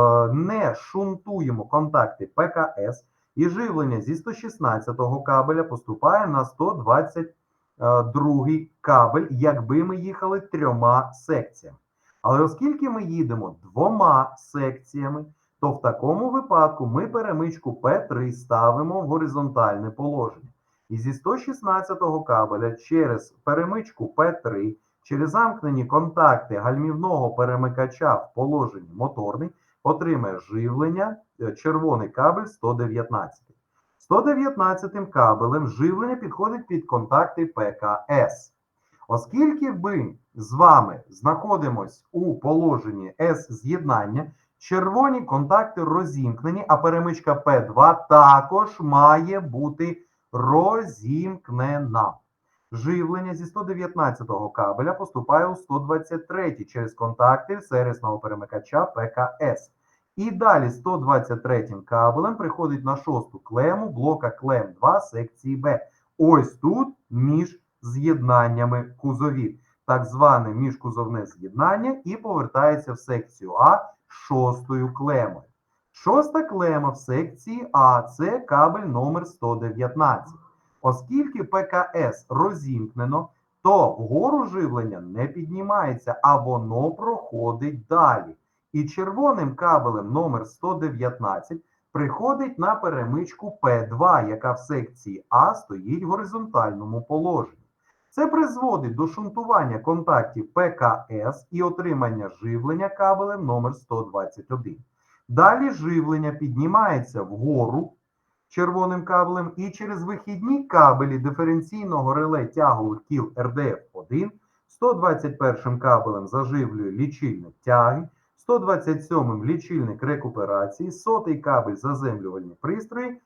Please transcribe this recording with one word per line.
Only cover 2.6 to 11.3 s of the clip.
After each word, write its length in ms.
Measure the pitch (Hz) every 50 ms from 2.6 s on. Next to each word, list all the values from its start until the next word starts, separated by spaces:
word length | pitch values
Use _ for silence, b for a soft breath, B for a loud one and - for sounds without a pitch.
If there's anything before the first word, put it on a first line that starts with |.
| 156 - - 101
С, 260 | 101 117 123 - _ _ _ _ _ _ -
і 120 | 135 165 170
живлення 520 | 175 214 240 220 170 156 147 131 117 110
зі 140 | 104 135 165
сто 180 | 160 - 226
шістнадцятого 880 | 220 - 233 226 - - 147 117 110 107 - 123 120 127 123 120 131 139
кабеля 420 | - 139 135 135 131 151 160 165 160
поступає 640 | 165 123 117 - - 107 - - 165 196 208 208
на 180 | 170 143 135 127
сто 260 | 131 - - 160 196
двадцять 640 | - 147 113 113 127 151 165 - - 170 165 - _ _ _ _ _ _ _ _ _ - 120 120 123 123 120 120 113
другий 560 | 139 143 151 143 139 131 151 156 156 160 - _ _
кабель, 460 | - - 135 123 117 117 120 160 160 -
якби 540 | 135 120 147 147 143 127 113 110 139 160 170
ми 120 | 185 185
їхали 440 | 180 175 190 180 - 190 190 196 196
трьома 720 | 196 - - 156 147 127 117 117 117 120 123 131 131 -
секціями. 640 | - - - -